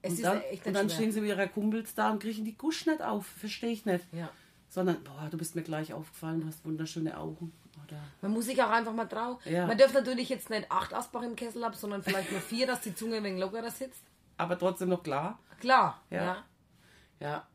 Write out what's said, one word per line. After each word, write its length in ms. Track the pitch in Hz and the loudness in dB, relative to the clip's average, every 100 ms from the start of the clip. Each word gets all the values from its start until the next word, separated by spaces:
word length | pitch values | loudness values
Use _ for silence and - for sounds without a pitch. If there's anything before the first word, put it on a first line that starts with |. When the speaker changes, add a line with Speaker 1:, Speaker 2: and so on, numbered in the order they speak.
| 202 | -2
Speaker 1:
Es 60 | |
Speaker 2:
Und 60 | 175 | 2
Speaker 1:
ist 60 | 165 | 2
Speaker 2:
dann, 160 | 208 | 2
Speaker 1:
echt 100 | - | 0
Speaker 2:
und 140 | 190 214 | -4 0
Speaker 1:
nicht 100 | 196 | 2
Speaker 2:
dann 140 | 196 | 2
Speaker 1:
schwer. 60 | 165 | 4
Speaker 2:
stehen 140 | 226 | 2
sie 100 | 214 | 2
mit 80 | 208 | 2
ihrer 180 | 190 190 | 2 0
Kumpels 460 | - 214 220 220 - | 2 0 0 -2 0
da 160 | 214 | 2
und 80 | 214 | 2
kriegen 240 | 214 214 220 | -2 -4 -6
die 120 | - | -2
Gusch 280 | 294 320 320 | -2 0 0
nicht 160 | 311 | 0
auf. 240 | - 214 190 | 0 -2 -4
Versteh 420 | - 214 - 233 | -10 -10 -4 -4
ich 140 | 220 208 | -2 0
nicht. 200 | 180 175 | 0 -2
Speaker 1:
Ja. 180 | 165 160 - - _ _ | -10 -10 -12 -20 _ _
Speaker 2:
Sondern, 340 | 185 185 156 | 0 2 2
„Boah, 240 | - 139 151 | -4 -10 -8
du 60 | 165 | -6
bist 180 | 165 170 | -4 -6
mir 60 | |
gleich 300 | 160 156 156 | -4 -4 -4
aufgefallen, 480 | 127 156 - 160 165 | -8 -12 -10 -4 -2
du 60 | 156 | -4
hast 160 | 156 165 | -8 -8
wunderschöne 520 | 156 160 170 156 156 | -4 -4 -4 -4 -4
Augen.“ 360 | 160 156 165 - - 151 147 | -8 -8 -12 -12 -20 -20 -14
Oder 100 | 147 147 - | -14 -14 -8
Speaker 1:
Man 100 | 196 | -2
muss 140 | 226 233 | 0 2
sich 160 | 254 | 2
auch 80 | 226 | 4
einfach 240 | 233 226 | 4 2
mal 120 | 226 208 | -2 -4
trauen. 320 | 214 240 254 - | -4 -4 -6 -2
Speaker 2:
Ja. 200 | 170 175 | 2 2
Speaker 1:
Man 100 | 226 | 8
darf 160 | 269 | 8
natürlich 360 | 269 254 254 254 | 8 2 -2 0
jetzt 200 | 262 - | -4 -2
nicht 200 | 214 - | -4 0
acht 220 | 185 - | 0 0
Asbach 280 | 220 - 240 | -4 -4 -6
im 120 | 240 226 | -6 -6
Kessel 280 | 240 226 | -6 -4
haben, 100 | 233 226 | -6 -4
sondern 280 | 202 202 | -6 -4
vielleicht 280 | 196 196 185 | 0 0 0
nur 100 | 196 | -4
vier, 260 | - 226 254 | -4 0 0
dass 140 | 247 | 0
die 120 | 226 | -4
Zunge 240 | 170 220 226 | -6 -4 -2
ein 60 | |
wenig 160 | 202 185 | -2 -2
lockerer 320 | 190 220 226 | -2 -4 -6
sitzt. 300 | - 262 - - _ _ - | -8 -10 -12 -20 _ _ -4
Speaker 2:
Aber 200 | 175 175 | -2 2
trotzdem 300 | 185 180 185 | 2 2 2
noch 140 | 175 | 2
klar. 360 | 160 139 170 226 _ - | 2 -2 -2 -8 _ -4
Speaker 1:
Klar, 400 | 240 262 180 - _ | 6 8 6 0 _
Speaker 2:
Ja. 140 | 180 | -2
Speaker 1:
ja. 200 | 180 190 - _ _ _ - - _ _ | -2 -4 -10 _ _ _ -20 -20 _ _
Speaker 2:
Ja. 280 | 147 151 - | -6 -6 -8